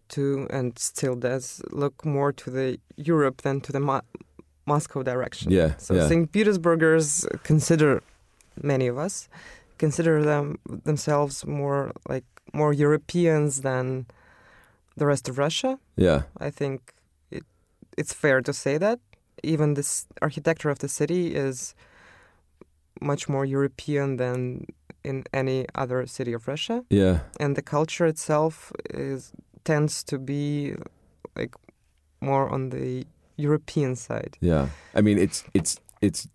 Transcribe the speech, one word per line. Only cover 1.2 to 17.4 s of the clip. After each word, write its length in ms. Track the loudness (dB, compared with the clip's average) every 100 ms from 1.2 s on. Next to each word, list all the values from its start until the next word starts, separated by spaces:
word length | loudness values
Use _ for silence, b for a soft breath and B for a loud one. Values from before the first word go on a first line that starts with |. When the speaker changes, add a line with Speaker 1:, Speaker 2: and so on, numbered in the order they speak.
| -2 -4 -6 -14 -10
Speaker 1:
look 340 | -4 -4 -4
more 280 | -2 0 0
to 180 | -2 -6
the 280 | -4 -2 -4 -10 -10
Europe 460 | 0 4 4 2
than 180 | -2 -2
to 100 | -2
the 80 | -2
Mo-, 220 | 0 0 -2 -16 -20 -20 -20 _ 0
Moscow 360 | 0 0 -4
direction. 480 | -4 -2 -4 -6 2
Speaker 2:
Yeah, 260 | 4 4 2
Speaker 1:
So 160 | 0
Speaker 2:
yeah. 140 | 2 4
Speaker 1:
Saint 240 | 4 2
Petersburgers 920 | 2 2 4 2 4 6 4 4 -2 -2 -6
consider, 600 | 2 2 6 4 6 4 -2 _ _ _ _ -8
many 240 | -2 0 0
of 120 | -2
us, 300 | -4 -6 -12 B B B B _
consider 440 | 0 2 4 4
them, 340 | 4 2 0 -6 -10 -8
themselves 600 | -2 -2 0 0 0 -4 -6
more, 460 | -4 -2 -2 -2 -8 -6
like, 160 | -8 -8 _ -12
more 200 | 0 2
Europeans 880 | 4 4 2 0 2 4 4 2 -2
than 440 | -2 -2 -2 -6 -8 b b b b b b b b -2
the 100 | 0
rest 220 | 0 -2
of 100 | -2
Russia. 400 | 0 0 -2 -4 _ 2
Speaker 2:
Yeah. 260 | 4 4 0 -8
Speaker 1:
I 120 | -10
think 420 | -6 -6 -6 -12 _ _ _ _
it, 120 | -16